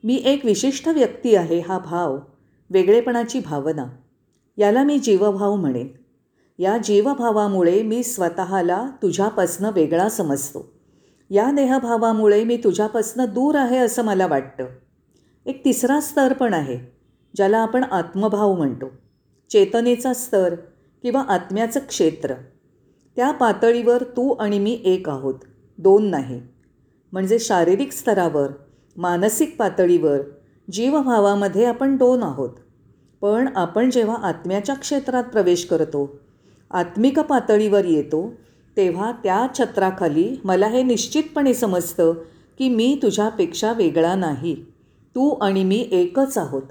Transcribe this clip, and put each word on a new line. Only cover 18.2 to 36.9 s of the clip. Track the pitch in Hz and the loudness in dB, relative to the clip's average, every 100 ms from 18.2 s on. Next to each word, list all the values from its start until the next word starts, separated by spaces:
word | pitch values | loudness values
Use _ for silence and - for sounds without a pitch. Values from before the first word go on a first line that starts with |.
| 214 202 208 185 | -2 0 0 2
म्हणतो, | 143 120 131 - _ _ _ _ _ | -2 -4 -12 -16 _ _ _ _ _
चेतनेचा | 214 196 233 240 240 254 | 2 4 2 0 0 0
स्तर | 247 - 202 180 170 - _ _ _ | -4 -2 0 0 -2 -12 _ _ _
किंवा | 247 247 | -4 -4
आत्म्याचं | 269 190 185 196 226 269 | 0 -2 -2 -4 -2 -4
क्षेत्र. | 269 - 165 156 139 127 - _ _ _ _ _ _ - | -6 0 0 0 -8 -8 -12 _ _ _ _ _ _ -2
त्या | 254 | -2
पातळीवर | 294 240 196 226 240 226 240 | 2 0 2 2 2 2 0
तू | 247 - 262 | 0 -2 -2
आणि | - 208 202 | 0 -2 0
मी | 202 240 185 | -2 -2 0
एक | 185 185 | 0 -2
आहोत, | 139 135 135 - _ _ - | -6 -6 -8 -12 _ _ 0
दोन | 180 196 214 | 4 6 4
नाही. | 160 127 123 120 _ _ _ _ _ _ | -2 -6 -10 -14 _ _ _ _ _ _
म्हणजे | 185 190 226 | -6 0 0
शारीरिक | 226 190 170 196 277 | 2 2 2 2 0
स्तरावर, | - - 196 170 147 139 143 - _ _ - | -4 -2 0 2 0 -2 -6 -20 _ _ -8
मानसिक | 180 175 202 226 311 - | -2 0 0 0 -2 0
पातळीवर, | 202 185 180 175 156 143 139 - _ _ - | -4 2 4 4 2 0 -4 -14 _ _ -12
जीवभावामध्ये | 180 240 302 262 233 202 202 202 190 240 | -4 0 0 2 2 4 2 0 0 0
आपण | 233 269 269 | 0 -2 2
दोन | 247 254 | 2 2
आहोत. | 202 135 123 - _ _ _ _ _ _ | -2 -6 -8 -10 _ _ _ _ _ _
पण | 202 214 262 202 | -2 0 0 -2
आपण | 170 208 254 | -2 0 0
जेव्हा | 247 214 233 | 2 0 -2
आत्म्याच्या | 185 160 175 190 202 269 | -6 -6 -4 -4 -4 -8
क्षेत्रात | - 285 269 254 | -4 -4 -2 -4
प्रवेश | 247 220 180 175 175 | -2 0 2 2 0
करतो, | 165 156 147 139 - _ _ _ _ _ | -2 -2 -4 -6 -8 _ _ _ _ _
आत्मिक | 185 175 | -6 -4